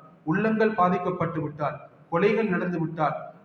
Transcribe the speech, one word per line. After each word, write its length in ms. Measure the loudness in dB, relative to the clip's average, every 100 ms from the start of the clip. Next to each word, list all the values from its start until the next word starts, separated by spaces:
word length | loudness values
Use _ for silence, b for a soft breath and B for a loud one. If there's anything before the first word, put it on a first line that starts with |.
| -18 -12
உள்ளங்கள் 500 | -2 0 2 2 2
பாதிக்கப்பட்டு 680 | 4 2 2 0 -2 -4 -4
விட்டால், 380 | -6 -4 -6 -6 -14 -20 -4
கொலைகள் 360 | 2 4 4 2
நடந்து 320 | 0 -2 -2
விட்டால், 340 | -4 -2 -2 -2 -10 -18